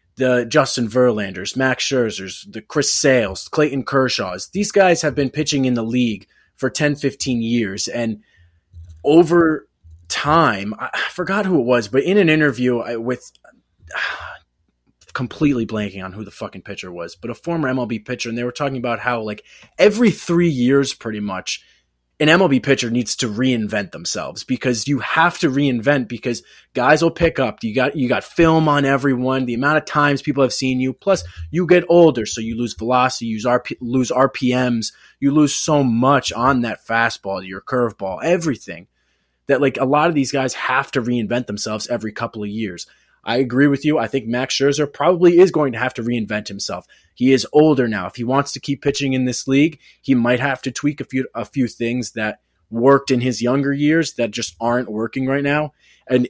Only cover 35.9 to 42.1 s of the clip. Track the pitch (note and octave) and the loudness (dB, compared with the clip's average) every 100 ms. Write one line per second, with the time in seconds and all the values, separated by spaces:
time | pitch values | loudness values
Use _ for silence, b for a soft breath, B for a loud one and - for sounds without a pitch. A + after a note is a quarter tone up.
35.9 | A2+ B2+ C#3 - F#2+ B2+ C3 A#2+ - - | 2 4 2 0 0 2 2 0 -4 -2
36.9 | A2+ A#2 - G2 F#2+ F#2+ F#2+ - B2+ A#2+ | 0 0 -2 -6 -6 -8 -12 -4 -2 -2
37.9 | G2+ G2 F2+ D3+ F3+ D#3+ A2+ - E2+ F#2+ | -2 -8 -4 0 0 0 -4 -8 -14 -16
38.9 | _ _ _ _ _ - C3+ C#3 - C3 | _ _ _ _ _ -2 2 2 0 0
39.9 | D3 E3 D3+ C3 C#3 C3 - - B2+ C3+ | 2 2 2 0 -2 -2 -4 -2 -2 -2
40.9 | C3+ A#2 B2 G2+ A#2+ A#2+ G#2 A2+ G#2+ - | -2 -2 -2 -2 -4 -4 -8 -6 -6 -4
41.9 | A#2+ G#2+ | -6 -6